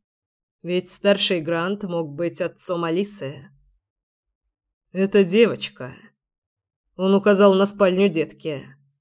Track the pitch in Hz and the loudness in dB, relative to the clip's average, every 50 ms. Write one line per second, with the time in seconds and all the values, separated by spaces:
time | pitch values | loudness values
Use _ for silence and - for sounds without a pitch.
0 | _ _ _ _ _ _ _ _ _ _ _ _ - 170 180 180 180 - - - | _ _ _ _ _ _ _ _ _ _ _ _ -8 -4 -4 -4 -4 -6 -8 -2
1 | - 202 202 196 - - 196 175 151 151 170 165 170 185 202 202 208 185 175 170 | 0 2 2 2 0 0 -2 -2 -2 -2 -2 -2 -2 -4 -4 -6 -6 -6 -6 -6
2 | 165 151 143 151 175 170 170 - 220 - - _ - - 180 170 170 165 165 180 | -6 -6 -6 -6 -6 -6 -4 -6 -6 -8 -8 _ -8 -6 -4 -4 -2 -2 -2 -2
3 | 202 202 - - - 135 147 - - - _ _ _ _ _ _ _ _ _ _ | -2 -4 -6 -10 -12 -12 -12 -14 -18 -20 _ _ _ _ _ _ _ _ _ _
4 | _ _ _ _ _ _ _ _ _ _ _ _ _ _ _ _ _ _ - 175 | _ _ _ _ _ _ _ _ _ _ _ _ _ _ _ _ _ _ -4 -4
5 | 196 196 202 208 196 170 180 220 233 190 135 107 - - - - 131 123 - - | -2 2 4 2 4 4 4 4 4 4 2 -4 -8 -12 -12 -14 -16 -16 -16 -20
6 | - - _ _ _ _ _ _ _ _ _ _ _ _ _ _ _ _ _ - | -20 -20 _ _ _ _ _ _ _ _ _ _ _ _ _ _ _ _ _ -4
7 | 185 190 196 196 196 208 208 190 208 202 190 190 196 202 202 202 208 185 185 185 | 0 2 2 4 4 4 4 6 6 6 6 6 2 2 2 0 0 2 2 2
8 | 196 202 160 160 151 - - - - 160 147 135 131 - - _ _ _ _ _ | 2 2 0 -2 -4 -6 -8 -12 -12 -10 -10 -10 -12 -16 -20 _ _ _ _ _